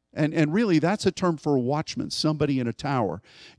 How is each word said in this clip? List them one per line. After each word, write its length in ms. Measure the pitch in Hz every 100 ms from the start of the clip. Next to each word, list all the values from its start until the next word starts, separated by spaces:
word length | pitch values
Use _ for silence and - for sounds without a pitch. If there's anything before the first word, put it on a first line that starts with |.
| _
And, 180 | - 147
and 200 | 151 156
really, 260 | 170 233 165
that's 260 | 156 208
a 80 | -
term 240 | - 180 160
for 200 | - 143
a 40 |
watchman, 500 | 120 147 160 - -
somebody 480 | - 151 156 147 135
in 80 | 120
a 60 |
tower. 480 | 113 143 135 104 82 - - -